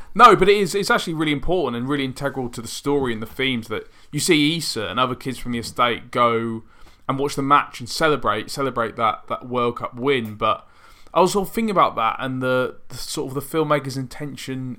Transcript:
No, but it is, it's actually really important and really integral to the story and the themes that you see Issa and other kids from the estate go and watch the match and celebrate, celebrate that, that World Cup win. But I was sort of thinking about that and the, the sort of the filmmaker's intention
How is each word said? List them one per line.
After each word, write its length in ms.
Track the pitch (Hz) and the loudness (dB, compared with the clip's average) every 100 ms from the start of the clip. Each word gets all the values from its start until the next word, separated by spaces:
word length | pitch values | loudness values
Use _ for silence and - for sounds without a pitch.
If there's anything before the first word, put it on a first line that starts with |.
| - | -4
No, 220 | 196 233 185 | 8 10 10
but 140 | 190 | 6
it 80 | 208 | 4
is, 160 | 190 | 2
it's 160 | 202 202 | 0 0
actually 240 | 233 - | 0 0
really 180 | 156 156 | -2 0
important 420 | 143 - 180 135 | 0 0 0 0
and 140 | 120 131 | -2 -2
really 160 | 143 | -2
integral 460 | 131 127 139 135 120 | -2 -4 -4 -4 -6
to 100 | - | -8
the 80 | 113 | -10
story 460 | - 143 143 131 | -6 -2 0 0
and 80 | 110 | -4
the 40 | 110 | -8
themes 420 | - 131 123 107 | -4 -2 -2 -4
that 200 | 104 - - - | -8 -8 -18 -10
you 100 | 147 | -2
see 380 | 160 156 147 165 | 2 4 4 0
Issa 300 | 151 117 95 | -4 -6 -4
and 120 | 104 | 0
other 140 | 127 | -2
kids 240 | 123 135 120 | -2 -8 -8
from 140 | 123 | -6
the 60 | 120 | -6
estate 520 | 110 - 120 110 - | -6 0 0 0 -4
go 540 | 127 120 117 117 113 - - - - - | 2 2 2 -2 -6 -10 -20 -20 -10 -6
and 100 | 135 | -2
watch 160 | 143 | -2
the 80 | 143 | -2
match 380 | 139 143 - - | 4 4 4 -6
and 80 | 117 | -8
celebrate, 640 | - 160 139 110 107 107 | 0 2 2 2 0 -2
celebrate 460 | 151 135 123 113 117 | -4 -2 -2 -2 0
that, 300 | 110 - - | 0 0 -4
that 200 | 113 127 | -8 -4
World 280 | 123 120 117 | 0 0 -2
Cup 180 | 117 | -8
win. 400 | 120 131 135 110 | -2 0 0 -2
But 340 | 107 110 - - - - - - | 0 0 0 -6 -20 -20 -20 -2
I 60 | 160 | 2
was 120 | 180 | 4
sort 160 | 202 190 | 2 -2
of 60 | |
thinking 160 | - 220 | -2 0
about 260 | 180 127 113 | 4 2 2
that 200 | 113 - | 0 0
and 240 | 131 127 | -4 -2
the, 340 | 131 127 127 - - | 0 0 0 -6 -14
the 100 | 127 | -12
sort 300 | - - 135 | -8 -6 -6
of 60 | |
the 60 | 135 | -6
filmmaker's 560 | 135 160 151 147 135 131 | -2 -2 2 0 0 -8
intention 800 | 127 - 147 - - 131 127 | -8 -10 -10 -10 -8 -8 -8